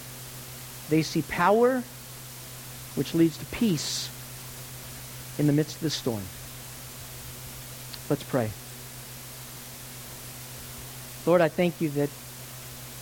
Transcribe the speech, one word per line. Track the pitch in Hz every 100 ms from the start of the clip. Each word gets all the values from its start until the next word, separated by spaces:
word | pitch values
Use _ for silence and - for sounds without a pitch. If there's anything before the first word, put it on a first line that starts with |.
| - - - - - - - - -
they | 156
see | 156 170
power, | - - 175 220 240 262 240 - - - - - - - - - -
which | - 139
leads | 165 165 -
to | -
peace | - 233 156 - - - - - - - - - - - - - - - -
in | 147
the |
midst | 147 151 -
of |
the | 156
storm. | - 131 110 92 - - - - - - - - - - - - - - - - - -
Let's | 147
pray. | - 135 107 - - - - - - - - - - - - - - - - - - - - - - - - - - - -
Lord, | 180
I | 160
thank | - 175 -
you | 160
that | 143 139 - - - - - - - - -